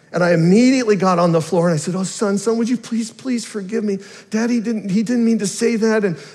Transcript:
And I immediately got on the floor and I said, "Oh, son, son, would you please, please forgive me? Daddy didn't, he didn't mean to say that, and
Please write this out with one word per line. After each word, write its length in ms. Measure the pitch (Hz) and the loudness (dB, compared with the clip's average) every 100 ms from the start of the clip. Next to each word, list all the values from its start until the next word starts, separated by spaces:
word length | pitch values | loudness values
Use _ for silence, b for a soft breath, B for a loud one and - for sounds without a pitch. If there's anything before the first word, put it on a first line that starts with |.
| _ | _
And 120 | 175 | -2
I 80 | 175 | 2
immediately 640 | 170 165 202 247 262 226 208 | 4 4 6 6 4 2 2
got 240 | 190 175 | 2 2
on 140 | 175 | 2
the 80 | 165 | 2
floor 260 | 151 185 170 | 0 0 2
and 60 | |
I 40 | 160 | 0
said, 160 | 185 | -2
"Oh, 100 | 180 | -4
son, 340 | 190 - 208 202 | -6 -4 -2 0
son, 200 | 226 226 | 0 0
would 120 | 233 | 0
you 80 | 247 | -2
please, 340 | - 226 220 | -4 -6 -6
please 320 | - 262 240 | -8 -6 -6
forgive 400 | - 214 185 226 | -6 -10 -6 -4
me? 160 | 214 196 B B - | -4 -4 B B -6
Daddy 320 | 214 233 240 | -4 0 -2
didn't, 280 | 208 220 202 | -2 -4 -2
he 140 | 190 | -2
didn't 220 | 214 247 226 | 0 0 2
mean 140 | 226 | 0
to 80 | 202 | -2
say 280 | - 233 226 | -2 -2 0
that, 300 | 220 220 202 | 2 2 0
and 100 | 160 B | -4 B